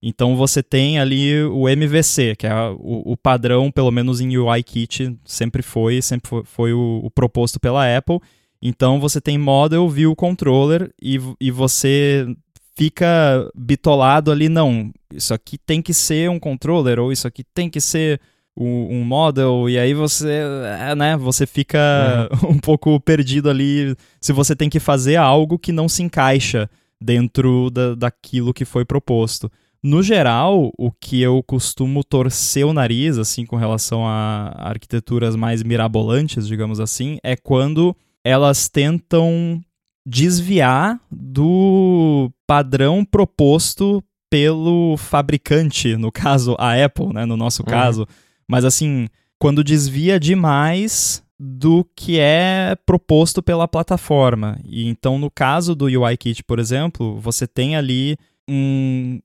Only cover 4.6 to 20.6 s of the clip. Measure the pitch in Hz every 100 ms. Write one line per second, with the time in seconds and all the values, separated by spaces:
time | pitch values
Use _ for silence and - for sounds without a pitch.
4.6 | 120 117 117 - 131 117 _ - 120 127
5.6 | 123 - 113 123 - 123 - 117 110 -
6.6 | 117 117 120 113 113 - 123 120 120 -
7.6 | 127 131 131 120 - 175 _ _ _ _
8.6 | 123 120 127 139 143 147 143 143 147 139
9.6 | 151 165 175 143 156 156 175 180 143 131
10.6 | 143 165 185 _ - 135 127 - 131 123
11.6 | 131 - 139 139 143 139 123 123 _ _
12.6 | _ - 156 - 175 170 151 131 - -
13.6 | 120 139 - 143 131 143 151 147 156 165
14.6 | 151 117 107 - _ 71 - 110 - 143
15.6 | - 160 160 165 - 156 170 175 160 131
16.6 | 143 175 131 120 123 135 123 - 127 -
17.6 | 175 151 143 165 160 143 _ _ _ -
18.6 | 120 123 117 123 120 135 160 135 131 123
19.6 | 123 123 123 143 151 147 151 147 147 139